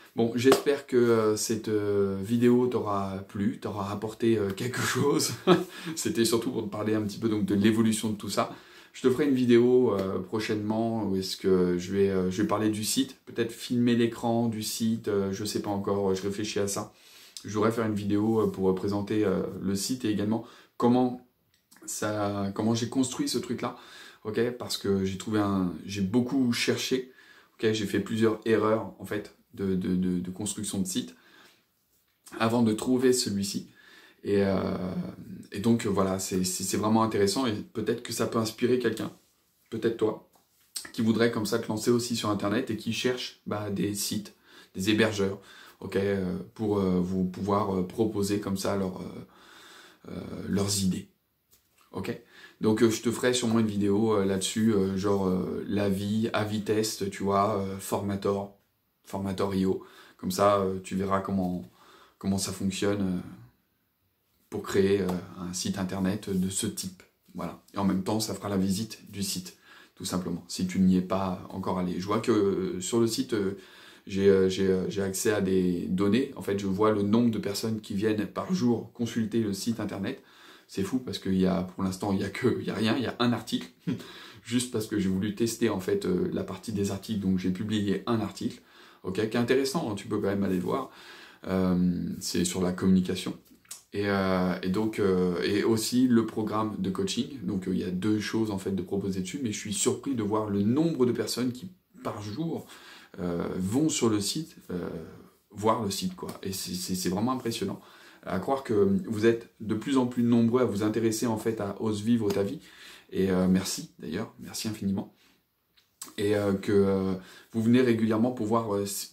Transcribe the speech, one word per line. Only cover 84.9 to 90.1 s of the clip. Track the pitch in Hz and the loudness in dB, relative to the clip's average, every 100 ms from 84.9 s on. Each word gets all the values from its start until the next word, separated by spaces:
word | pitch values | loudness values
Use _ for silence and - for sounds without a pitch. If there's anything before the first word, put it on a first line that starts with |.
| 107 | -2
j'ai | 95 | 0
voulu | 95 107 98 | 0 -2 0
tester, | 117 - 113 | -2 0 0
en | 98 | 0
fait, | 92 98 - | 0 0 2
euh, | 90 87 | 0 0
la | 95 | -2
partie | 92 92 - | -6 -8 -6
des | 104 98 | -2 -2
articles, | 95 - 110 | -2 -4 -2
donc | 98 92 | 0 0
j'ai | 92 | 0
publié | 90 107 107 101 95 - | -2 -2 -2 0 -2 0
un | 113 | -2
article, | 101 - - - - - - - - | -2 -6 -8 -8 -18 -20 -20 -14 -8
ok, | 95 110 | -4 -2
qui | 123 | 0
est | |
intéressant, | 120 131 135 123 127 | 2 2 2 -2 -4
hein, | 101 | -6
tu | |
peux | - | -4